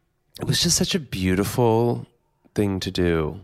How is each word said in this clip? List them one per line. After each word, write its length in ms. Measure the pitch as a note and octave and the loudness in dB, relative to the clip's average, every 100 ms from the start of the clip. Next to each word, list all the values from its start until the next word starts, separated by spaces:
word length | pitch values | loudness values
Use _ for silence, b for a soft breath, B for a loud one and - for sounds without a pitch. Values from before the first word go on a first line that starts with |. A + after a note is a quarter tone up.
| _ _ _ - | _ _ _ -6
it 60 | - | -2
was 140 | B2+ | 0
just 160 | F3 - | 0 0
such 200 | F#3 G3 | 0 -2
a 20 | |
beautiful 1040 | C3+ F#2+ F#2 F#2 G2+ - A#2+ A2 A#2+ A#2+ - _ _ _ _ - | -4 -2 0 0 0 2 2 4 2 -2 -8 _ _ _ _ -2
thing 240 | G#2 F#2+ | -2 -2
to 100 | F#2+ | -4
do. 500 | F#2 F2+ E2 D#2 G2 | 0 2 2 0 -6